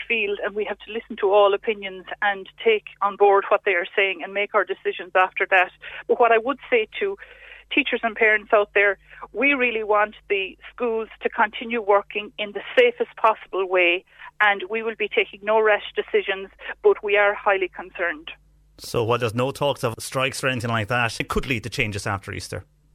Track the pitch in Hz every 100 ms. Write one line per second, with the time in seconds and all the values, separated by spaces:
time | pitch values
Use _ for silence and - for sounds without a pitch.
0 | - 226 202 202 190 208 202 - - 220
1 | - 220 196 208 202 202 - 208 196 185
2 | 180 - 208 196 190 - 233 214 - -
3 | 202 190 202 196 190 202 208 175 185 -
4 | 196 170 185 196 208 214 180 - 202 196
5 | 185 185 185 - 190 190 185 _ - -
6 | - 240 233 226 233 269 - 240 220 -
7 | 202 196 - - - - - 294 269 233
8 | 233 208 220 214 208 214 202 202 202 190
9 | _ - - 196 277 277 247 220 208 208
10 | 214 - - 202 190 - - - 240 226
11 | 214 - 226 - 220 - 233 233 196 202
12 | - 208 208 - 208 202 - - 240 240
13 | 233 - 220 214 - 185 190 185 175 175
14 | _ _ - - 208 202 185 226 226 220
15 | 208 226 196 208 202 220 214 208 - -
16 | - 214 190 190 196 _ - - 208 196
17 | 208 202 202 208 214 196 185 - 185 -
18 | 170 151 170 - _ _ _ - - 123
19 | 113 120 117 113 131 135 143 127 120 113
20 | - 135 131 - 131 127 117 117 101 123
21 | 117 - 117 143 - 117 - - 110 101
22 | 110 98 - 95 - 98 - _ _